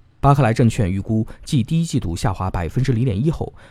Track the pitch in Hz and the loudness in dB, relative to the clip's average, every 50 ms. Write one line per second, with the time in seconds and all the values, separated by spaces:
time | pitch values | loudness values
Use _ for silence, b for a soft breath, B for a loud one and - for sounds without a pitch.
0 | - _ _ _ - 139 139 139 143 110 113 - 127 113 - - 110 87 95 98 | -14 _ _ _ 4 4 6 6 4 2 4 4 4 2 2 2 0 0 -2 -2
1 | 98 - 110 110 110 B B B - - - 135 110 - 165 165 165 165 - 131 | -2 -2 -2 -2 -2 B B B -8 -2 -2 -2 0 0 -2 -2 -2 -2 -2 -4
2 | - - 82 - - 120 92 - 92 95 - 95 87 78 - 127 123 - 123 110 | -4 -4 -4 -2 -2 -4 -2 -2 -4 -4 -2 -2 -4 -2 -2 0 0 0 0 0
3 | 123 135 98 92 127 170 160 - - - B B B B | 0 0 0 0 0 -2 -2 -2 -6 -10 B B B B